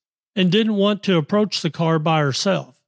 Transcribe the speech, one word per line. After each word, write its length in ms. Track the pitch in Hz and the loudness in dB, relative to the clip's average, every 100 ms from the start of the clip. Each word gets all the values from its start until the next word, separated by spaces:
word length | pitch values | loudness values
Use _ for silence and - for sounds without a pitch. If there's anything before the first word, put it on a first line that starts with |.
| _ _ _ 208 | _ _ _ -2
and 160 | 185 | 2
didn't 240 | 202 220 202 | 2 2 0
want 260 | 202 202 | 0 0
to 120 | - 175 | 0 0
approach 460 | 143 208 214 - | 0 0 0 -2
the 80 | 160 | -6
car 280 | - 165 160 | -2 0 0
by 220 | 160 160 | 0 0
herself. 600 | 143 127 196 165 135 _ | 0 -2 -2 -2 -6 _